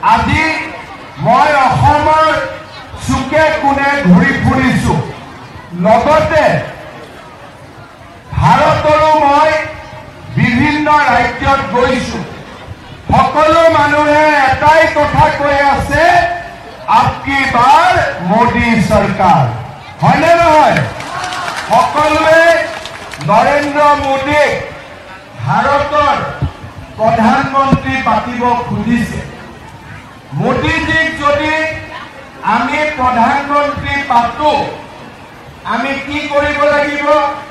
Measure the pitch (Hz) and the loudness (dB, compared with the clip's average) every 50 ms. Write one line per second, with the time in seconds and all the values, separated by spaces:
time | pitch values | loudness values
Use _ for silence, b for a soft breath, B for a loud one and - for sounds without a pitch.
0 | - 208 226 233 - - 294 311 320 320 311 - - - - - - - - - | 2 2 2 2 2 0 0 0 0 -2 -4 -6 -8 -10 -12 -14 -16 -16 -18 -18
1 | - - - - 143 202 240 269 311 302 294 294 262 247 - - - 285 294 294 | -18 -18 -12 -4 0 2 4 4 4 2 2 2 2 2 2 2 2 2 2 2
2 | 302 311 311 311 311 311 294 - - - - - - - - - - - - - | 2 2 2 4 4 2 2 -2 -4 -6 -10 -14 -16 -18 -18 -18 -18 -16 -16 -12
3 | - - 262 254 254 - 294 311 311 302 302 - 277 277 277 269 277 277 285 285 | -6 -4 -4 -4 -4 -2 0 2 2 2 2 0 0 0 0 0 0 0 -2 0
4 | 277 180 - - - - - - - 269 262 262 262 254 - - - - - - | 4 4 4 6 4 2 0 0 0 0 0 2 2 2 0 0 0 0 0 -2
5 | - - - - - - - - - - - - - - 170 175 175 220 220 226 | -2 -6 -10 -16 -18 -18 -18 -20 -20 -18 -18 -20 -18 -14 -8 -2 2 4 4 4
6 | - 285 302 311 311 - 330 311 277 - - 143 - - - - - - - - | 4 2 2 2 2 2 0 2 2 2 0 -2 -6 -8 -14 -16 -18 -18 -18 -18
7 | - - - - - - - - - - - - - - - - - - - - | -20 -20 -20 -20 -20 -20 -20 -20 -20 -20 -20 -20 -20 -20 -20 -20 -20 -20 -20 -20
8 | - - - - - - - - - - - - 302 311 302 - - 302 302 311 | -20 -20 -20 -20 -18 -8 -4 0 2 4 4 4 4 2 2 2 2 2 2 4
9 | 311 311 302 302 302 285 285 294 311 311 302 311 - - - - - - - - | 4 4 4 4 4 4 4 4 4 2 2 0 -4 -6 -12 -14 -16 -18 -18 -18
10 | - - - - - - - - - 240 233 247 285 302 294 302 302 302 294 294 | -18 -20 -20 -20 -18 -6 -2 0 0 2 2 2 2 0 0 0 2 2 4 4
11 | 285 262 240 240 247 247 - - 285 277 277 269 262 - - 247 247 254 254 247 | 4 2 2 2 0 0 -4 -4 0 0 0 0 0 -2 0 0 0 2 0 -2
12 | - - - 226 165 - - - - - - - - - - - - - - - | -4 -6 -6 -8 -8 -10 -14 -16 -16 -18 -18 -18 -18 -18 -18 -18 -18 -20 -20 -20
13 | - - 214 247 269 262 - 294 311 311 320 330 330 330 320 302 294 285 285 294 | -4 0 2 2 2 2 2 2 2 4 4 6 4 4 4 4 2 2 2 2
14 | 302 302 294 302 311 302 302 285 269 262 262 262 294 294 311 320 320 320 - 302 | 2 2 4 4 4 4 4 4 2 2 2 2 4 4 6 6 4 2 2 0
15 | 294 - 277 269 311 302 302 277 285 285 277 277 277 277 277 277 - - 277 294 | 0 0 2 2 2 2 2 0 0 0 2 2 2 2 2 0 -2 -2 0 2
16 | 320 349 349 349 339 349 349 349 - - - - - - - - - - - - | 2 4 4 4 2 0 -4 -6 -10 -14 -16 -18 -18 -18 -18 -14 -4 2 2 2
17 | - 269 262 - - 269 277 277 262 - 240 233 240 262 294 320 339 370 - - | 2 2 -2 -4 -6 -4 -2 -2 -2 0 0 2 4 4 4 4 4 4 2 2
18 | - - - - 170 175 202 226 240 226 - 240 233 233 226 220 190 - 214 208 | 0 -2 -4 -6 -2 0 2 2 2 2 2 0 0 0 2 0 2 2 2 2
19 | - - - - 196 180 - 139 135 - - - - - - - - - - - | 2 0 0 0 2 2 4 2 2 0 -2 -6 -10 -12 -14 -16 -18 -18 -8 -2
20 | 156 214 285 285 311 330 339 339 339 330 302 311 285 233 - - - - - - | 0 2 2 4 4 4 4 4 4 4 6 6 6 4 2 0 -2 -4 -6 -12
21 | - - - - - - - - - - - - - - - - - - 294 302 | -12 -10 -10 -8 -8 -8 -8 -8 -8 -8 -8 -8 -4 0 2 2 2 2 0 0
22 | 302 311 302 311 320 320 320 330 330 339 330 330 311 - - - - - - - | 0 0 0 2 4 4 4 6 6 4 4 2 0 -4 -8 -12 -12 -14 -14 -14
23 | - - - - 139 143 202 226 247 262 285 294 294 294 277 294 294 294 294 285 | -14 -16 -14 -10 -2 0 2 2 4 2 2 0 0 -2 0 2 4 4 2 2
24 | 277 277 269 269 269 285 294 302 285 240 - - - - - - - - - - | 0 -2 -2 -2 -2 0 0 2 2 0 0 -4 -8 -12 -14 -18 -18 -18 -20 -20
25 | - - - - - - - - - - 190 233 254 277 285 285 294 285 294 302 | -20 -20 -20 -20 -20 -20 -14 -8 -4 -2 -2 0 0 0 0 0 0 0 0 0
26 | 285 277 - - - - - - - - - - - - - - - - - - | 2 2 0 -2 -4 -8 -6 -6 -6 -8 -8 -12 -18 -18 -18 -18 -18 -16 -6 -2
27 | 220 226 226 233 220 220 - 262 269 269 262 269 277 277 - - - 262 262 262 | 0 0 2 2 2 2 2 2 -2 -2 0 0 2 2 2 0 0 -4 -4 -2
28 | - - 269 220 - 247 247 233 240 247 240 240 240 - 202 202 - 226 240 233 | -2 0 -2 -2 -2 -4 -6 -2 0 0 0 -2 -2 -4 -6 -4 -2 -2 0 -2
29 | 220 - - - - - - - - - - - - - - - - - - - | -2 -4 -6 -10 -10 -12 -14 -18 -18 -20 -20 -20 -20 -20 -20 -20 -20 -20 -20 -20
30 | - - - - - - 135 143 196 240 262 240 - 302 330 320 311 294 320 320 | -20 -20 -20 -20 -20 -12 -6 -2 -2 -2 -2 -2 -2 -4 -4 -4 -4 -2 -2 -2
31 | 320 320 - - 294 285 294 294 302 302 311 320 311 311 - - - - - - | -2 -4 -6 -4 -2 0 0 0 -2 -2 -4 -4 -4 -6 -8 -10 -14 -16 -16 -16
32 | - - - - - - - - - - 214 240 240 254 277 302 302 302 302 262 | -16 -18 -20 -20 -20 -20 -20 -10 -4 -2 -2 -2 -2 -4 -4 -4 -4 -4 -4 -2
33 | 254 247 247 233 226 - 214 - 277 277 294 294 285 285 277 - - 277 285 277 | -2 -2 0 0 0 0 0 -2 -4 -2 -2 -2 -2 -2 -4 -6 -6 -6 -6 -6
34 | 269 - 247 240 240 233 226 - - 202 180 160 139 139 - - - - - - | -4 0 0 0 0 0 -4 0 0 0 0 0 -2 -6 -8 -14 -16 -18 -20 -20
35 | - - - - - - - - - - - - - 175 214 240 254 277 269 269 | -20 -20 -20 -20 -20 -20 -20 -20 -20 -20 -20 -16 -10 -6 -6 -4 -4 -4 -6 -8
36 | 269 277 294 294 294 294 285 285 285 294 285 285 285 294 285 294 294 294 285 294 | -8 -8 -8 -8 -8 -2 -2 -2 -2 0 -2 0 0 2 2 0 0 -2 -4 -4
37 | 294 285 302 302 285 285 - - - - | 0 2 2 2 2 0 -4 -8 -12 -16